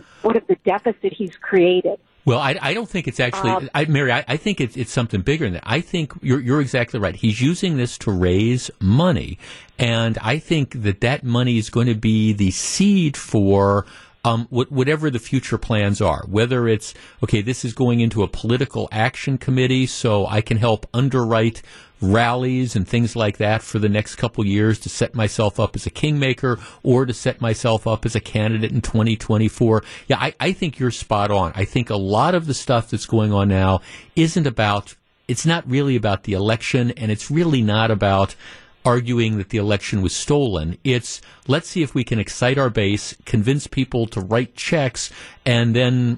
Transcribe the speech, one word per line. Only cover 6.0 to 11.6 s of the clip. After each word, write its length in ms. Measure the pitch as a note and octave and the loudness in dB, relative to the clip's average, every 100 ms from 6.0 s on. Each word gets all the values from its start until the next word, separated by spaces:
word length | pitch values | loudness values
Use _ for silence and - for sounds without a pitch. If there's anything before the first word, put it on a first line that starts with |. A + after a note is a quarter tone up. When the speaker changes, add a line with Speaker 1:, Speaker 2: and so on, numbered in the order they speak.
| D3+ - | -6 -6
Speaker 2:
you're, 180 | - C3 | 0 0
you're 220 | B2+ C#3+ | 2 0
exactly 380 | C3+ C3 A#2 B2 | 2 -2 -2 -2
right. 160 | G2 F2+ | -4 0
He's 260 | A2+ A2 | 0 2
using 360 | C3 F3 F#3 D3 | 0 0 0 0
this 200 | A#2+ - | -2 -4
to 120 | - | -2
raise 580 | F#2 F2+ F#2 A2+ B2 - - | 2 2 4 2 0 -4 -2
money, 600 | F#2+ A#2+ F3 A2 - F2+ - - - - | 4 4 4 2 -4 -12 -16 -20 -20 -4
and 400 | A#2+ A2+ A2+ A2 | 0 0 0 -2
I 160 | A2 D3 | -2 -4
think 460 | - E3 C3 C3 | 0 -2 -2 -2
that 180 | G#2 G2 | -4 0
that 220 | A#2+ C#3+ | -2 -2
money 340 | B2+ A#2+ B2 | -2 0 2
is 140 | A#2 | 0